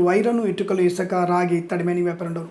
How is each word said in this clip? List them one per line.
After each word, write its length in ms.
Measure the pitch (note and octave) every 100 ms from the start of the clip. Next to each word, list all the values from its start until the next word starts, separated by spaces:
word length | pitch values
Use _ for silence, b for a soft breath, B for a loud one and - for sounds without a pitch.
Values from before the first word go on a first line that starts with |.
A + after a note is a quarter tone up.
| F3
ఐరన్, 280 | G3 A#3+ A#3 G#3
ఇటుకలు, 300 | F3+ F#3 F#3+
ఇసుక, 320 | F3+ F3 F3+ F#3 F3+
రాగి, 280 | F3+ F3+ E3+
తడిమేని 400 | E3+ F3 F3 F3
వ్యాపారంలో. 420 | F3 E3+ E3+ E3 E3